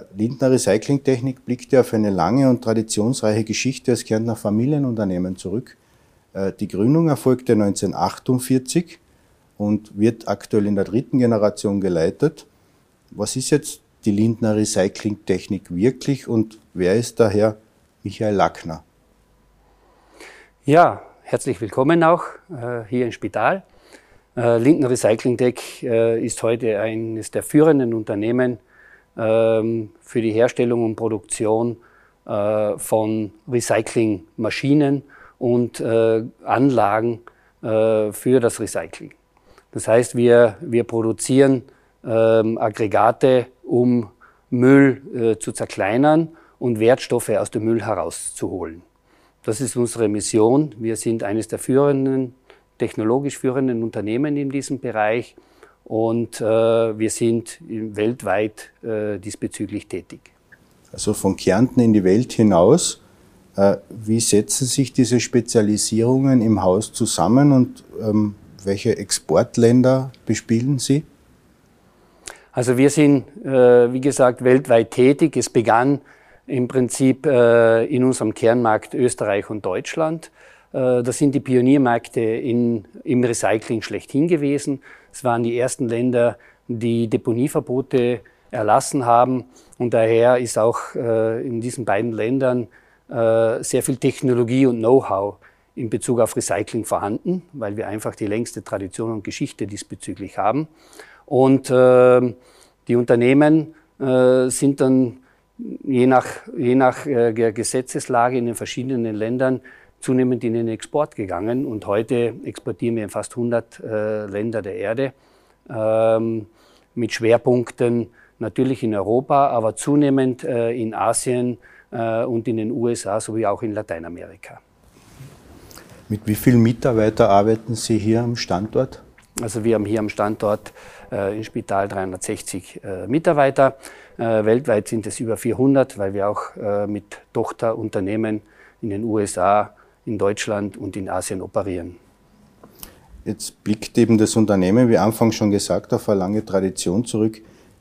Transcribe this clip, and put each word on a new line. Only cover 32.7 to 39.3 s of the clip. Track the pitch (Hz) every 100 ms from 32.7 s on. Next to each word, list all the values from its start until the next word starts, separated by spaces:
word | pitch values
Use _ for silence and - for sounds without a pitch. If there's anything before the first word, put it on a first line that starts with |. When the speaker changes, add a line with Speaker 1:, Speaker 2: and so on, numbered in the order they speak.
| 87
Speaker 2:
von | - 113 110 110 104 - -
Recyclingmaschinen | 123 - 110 117 127 110 98 - - 110 - 135 147 143 139 - - - _
und, | 127 120 120 -
äh, | 120 113 113 113 117 -
Anlagen, | - 117 139 120 101 107 120 113 - _ _ _
äh, | 120 110 110 110 107
für | 98 127 127
das | 117 -
Recycling. | 104 95 82 - 107 - _